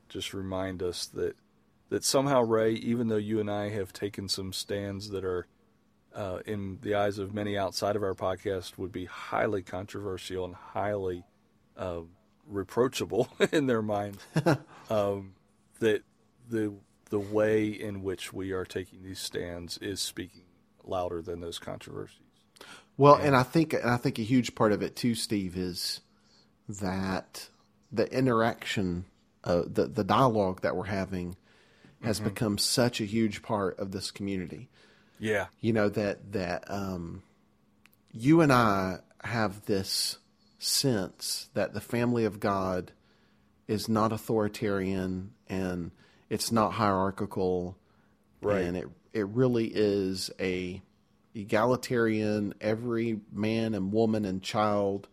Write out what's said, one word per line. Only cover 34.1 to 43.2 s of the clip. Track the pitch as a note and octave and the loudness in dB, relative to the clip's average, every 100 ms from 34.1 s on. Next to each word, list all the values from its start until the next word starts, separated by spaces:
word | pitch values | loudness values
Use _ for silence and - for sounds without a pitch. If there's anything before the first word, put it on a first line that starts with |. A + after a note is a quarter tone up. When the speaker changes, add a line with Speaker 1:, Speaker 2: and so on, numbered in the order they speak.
Speaker 2:
community. | - G2 F#2+ E2 G#2 B2+ _ - _ _ - | -6 -4 -4 -6 -12 -16 _ -20 _ _ -8
Speaker 1:
Yeah. | A2 G2+ F#2 _ | -2 -2 -2 _
Speaker 2:
You | A2+ | 0
know, | A2+ G#2 | 2 2
that, | G#2+ G2+ - G2+ | 2 -2 -4 -6
that, | G2 F2 F2+ - | -4 -4 -4 -6
um, | G2 G2 F#2 E2+ F#2+ - _ _ _ _ _ _ _ _ | -6 -6 -6 -8 -12 -18 _ _ _ _ _ _ _ _
you | A2 B2+ E3 | -2 6 8
and | D3+ | 8
I | B2 A2+ G2 F#2+ F2 - _ | 6 6 4 0 -4 -12 _
have | G2+ A#2 G#2 G2+ - | -6 -2 -2 -2 -2
this | G2 F#2+ - - - _ _ _ _ | -2 0 -2 -2 -6 _ _ _ _
sense | - - C#3 A2 F2+ - - - - | -2 2 2 0 -2 -8 -6 -6 -6
that | G#2+ F#2+ | -4 -2
the | G2+ | -4
family | - A#2 A#2+ A#2+ | -4 0 2 2
of | A2 G2+ | 0 0
God | G#2 G2 F#2 F#2 - - _ _ | 0 0 0 -2 -4 -16 _ _